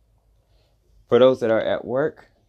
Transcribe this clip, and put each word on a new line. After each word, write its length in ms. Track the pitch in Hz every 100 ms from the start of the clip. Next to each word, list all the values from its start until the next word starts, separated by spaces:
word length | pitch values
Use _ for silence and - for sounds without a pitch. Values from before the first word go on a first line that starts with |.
| _ _ _ _ _ _ _ _ _ _ _
For 100 | 120
those 220 | 127 127
that 100 | 113
are 100 | 110
at 240 | - 98
work, 460 | 95 123 151 - - _